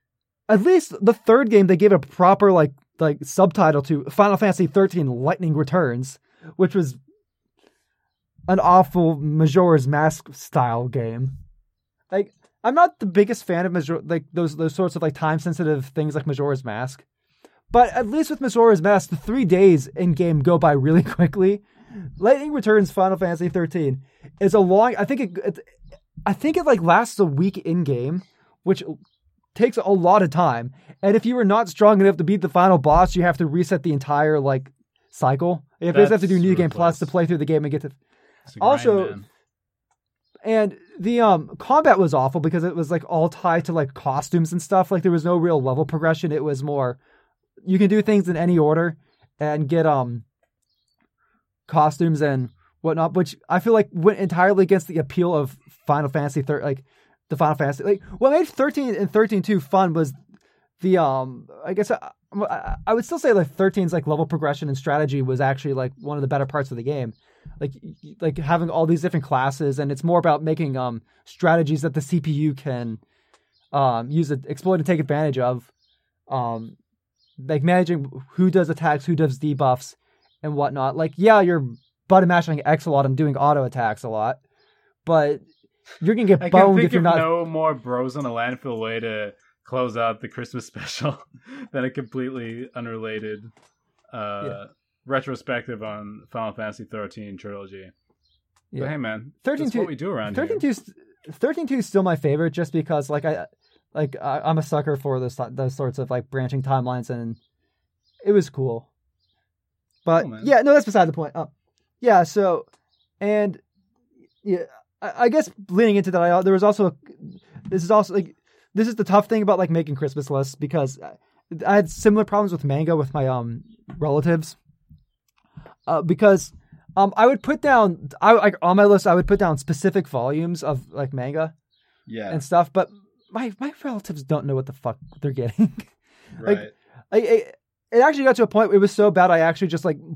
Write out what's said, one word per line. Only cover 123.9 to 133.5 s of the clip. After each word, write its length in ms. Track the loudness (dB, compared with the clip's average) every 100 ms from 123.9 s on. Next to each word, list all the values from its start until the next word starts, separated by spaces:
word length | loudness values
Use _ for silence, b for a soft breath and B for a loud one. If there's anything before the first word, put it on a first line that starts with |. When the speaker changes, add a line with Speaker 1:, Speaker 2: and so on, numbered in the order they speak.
| -8
Speaker 1:
relatives. 600 | -4 -2 0 -2 -4 -18 _ _ _ -20 _ _ _ _ _ B B B -4
Uh, 140 | -4
because, 500 | -2 4 4 4 0 -20 b b b 0
um, 160 | 0 4
I 120 | 2
would 140 | 2
put 180 | -2 -2
down, 480 | 2 4 4 0 -12 0
I, 120 | 4
like, 220 | 6 4 0
on 160 | 0 4
my 80 | 6
list, 220 | 4 4
I 80 | 2
would 120 | 2
put 120 | 0
down 180 | 0 -2
specific 500 | -4 -2 -2 -2 -4
volumes 560 | -4 -4 -4 -4 -6
of, 280 | -6 -6 -8
like, 220 | -10 -8
manga 400 | -6 -6 -6 -6 _ _ _ _ _ -16
Speaker 2:
Yeah. 240 | -12 -8
Speaker 1:
and 120 | -8
stuff, 280 | -2 0 0
but 180 | -2 -4 _ _ _ _
my, 200 | -8 -8